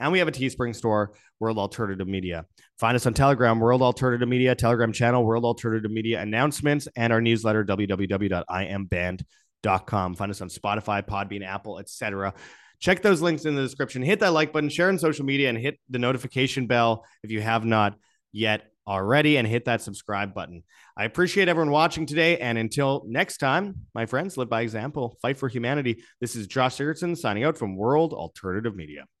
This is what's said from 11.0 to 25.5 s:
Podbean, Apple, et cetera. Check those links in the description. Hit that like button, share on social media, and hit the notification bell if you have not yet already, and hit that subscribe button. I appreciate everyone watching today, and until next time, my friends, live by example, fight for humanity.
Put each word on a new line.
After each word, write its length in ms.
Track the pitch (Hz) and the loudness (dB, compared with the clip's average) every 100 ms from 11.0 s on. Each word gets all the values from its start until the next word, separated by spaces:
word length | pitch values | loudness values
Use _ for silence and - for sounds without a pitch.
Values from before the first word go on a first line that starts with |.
| 98 | -4
Podbean, 400 | 98 98 101 95 | -6 -6 -8 -8
Apple, 320 | 98 107 92 | -10 -10 -14
et 100 | 101 | -14
cetera. 460 | - 110 98 98 - - - - _ | -8 -6 -4 -4 -6 -16 -20 -20 _
Check 200 | - 185 | 0 2
those 220 | 208 175 | 4 4
links 220 | 170 151 | 2 0
in 100 | 156 | -2
the 80 | 143 | -2
description. 400 | 131 - 135 127 | -2 -4 -6 -2
Hit 160 | 131 208 | 0 2
that 140 | 202 | 2
like 200 | 160 151 | 2 2
button, 180 | 156 147 | 0 -2
share 180 | - 180 | 2 2
on 100 | 185 | 4
social 260 | 160 147 | 0 0
media, 260 | 139 139 135 | 0 2 2
and 60 | 117 | 0
hit 220 | 131 - _ | -4 -6 _
the 120 | 127 | -2
notification 680 | 123 127 117 131 131 - 120 | 0 0 -4 -2 0 -2 0
bell 380 | 120 117 110 - _ | 4 4 2 -4 _
if 80 | 107 | -8
you 100 | 110 | -4
have 240 | 110 113 | 0 0
not 300 | 113 110 104 101 _ _ _ | 4 4 2 0 _ _ _
yet 320 | 104 110 107 - _ - | -2 0 0 -4 _ -6
already, 480 | 98 98 139 151 147 | -2 2 4 4 4
and 120 | 110 | 2
hit 160 | 117 | 0
that 180 | 123 117 | 0 -2
subscribe 500 | - 101 - 101 101 | -4 -12 -8 -6 -6
button. 300 | 98 80 85 - _ - - | -8 -12 -14 -20 _ -16 -6
I 80 | |
appreciate 440 | 110 139 180 196 185 | -4 0 2 4 2
everyone 240 | 165 156 | 2 2
watching 340 | 147 165 160 151 | 4 2 0 -2
today, 320 | 151 165 175 | 2 2 2
and 180 | 123 113 | 0 0
until 480 | 113 147 139 139 - | 0 0 0 0 -2
next 300 | 123 185 - | -4 -4 -2
time, 360 | 139 147 202 190 - | 0 0 -2 -8 -10
my 120 | 117 113 | -6 -2
friends, 300 | 127 185 139 | -2 -4 -6
live 120 | 120 | -2
by 120 | 113 | -2
example, 580 | 117 110 123 147 120 - | -2 -4 -6 -6 -8 -4
fight 160 | 120 139 | -4 -2
for 120 | |
humanity. 560 | 135 | -4